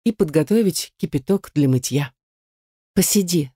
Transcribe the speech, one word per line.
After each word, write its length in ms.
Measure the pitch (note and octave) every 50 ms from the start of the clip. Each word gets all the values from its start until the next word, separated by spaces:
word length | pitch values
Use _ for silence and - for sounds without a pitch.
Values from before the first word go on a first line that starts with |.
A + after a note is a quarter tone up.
| -
и 80 | A#3
подготовить 840 | A#3 - G3+ D3+ C#3+ D#3+ D3+ - G#3 A3+ A3+ F#3+ D#3+ - - - _
кипяток 540 | - - D#3+ - C#3+ - - G3 G3 - - -
для 140 | D3 C#3+ C3
мытья. 440 | C3 B2 - - B2+ C#3+ C#3+ B2+ _ _ _ _ _ _ _ _ _ _ _ _ _ _ _ _ -
«Посиди, 580 | G3 F3+ - - G3+ F#3+ F3 F3 E3+ C#3+ C3 _